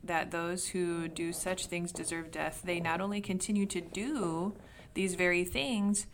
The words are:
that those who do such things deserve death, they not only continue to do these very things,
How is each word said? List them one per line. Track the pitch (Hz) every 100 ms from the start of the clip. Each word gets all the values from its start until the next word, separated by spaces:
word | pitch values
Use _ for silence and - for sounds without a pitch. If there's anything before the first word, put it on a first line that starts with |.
that | - 165 160
those | 170 170 180 -
who | 185 175 170 165
do | 165 170
such | 170 185 185 -
things | 175 175
deserve | 175 160 165 160
death, | 160 156 -
they | 180 175
not | 165 170
only | 196 208
continue | 202 185 - 208 196
to | 180
do | 170 190 240 302 175 165 185 - - - -
these | - 190
very | 180 180 175
things, | 180 - 277 226 202 208 -